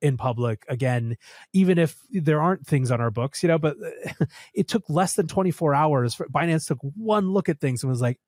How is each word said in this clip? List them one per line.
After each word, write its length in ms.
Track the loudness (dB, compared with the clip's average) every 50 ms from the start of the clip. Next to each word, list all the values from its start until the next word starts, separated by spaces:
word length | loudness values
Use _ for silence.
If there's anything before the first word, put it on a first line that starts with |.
in 160 | 0 0 0
public 480 | 0 -2 -2 -2 0 -2 -2 -2 -4 -6
again, 500 | -8 -4 -2 0 0 0 0 -2 -4 -6 -10 -12 -18 -20 -20 -14 _
even 260 | 2 2 4 4 4 4
if 200 | 2 0 -2 -8 -14 _
there 300 | -6 -2 0 2 2 2
aren't 260 | 2 2 0 -2 -2
things 240 | 0 0 0 2 0
on 100 | 0 0
our 100 | 0 -2
books, 320 | -2 -2 -4 -6 -4 -2
you 60 | 0 2
know, 100 | 2 2
but 180 | 2 -2 -2 -4 -8 -12 -12 -10 -12 -12 -4
<laughs> 380 | -2 -4 -4 -4 -8 -20 -6 -4
it 140 | -2 -2 0
took 200 | -2 -2 -2 0
less 260 | 0 0 0 2 0
than 120 | -2 -2 0
twenty-four 460 | 0 0 0 0 0 0 2 2 4
hours. 400 | 4 4 4 4 2 2 0 -2
For, 120 | -4 -8
Binance 400 | -4 -2 -2 0 2 0 0 0
took 120 | -2 -4 -6
one 500 | -6 -8 -10 -6 -2 0 0 2 2 2
look 180 | 0 0 0 0
at 120 | -2 -2
things 220 | -2 -2 -2 -2
and 80 | -2 -2
was 100 | -2 0
like, 180 | 0 -2 -2 -4 _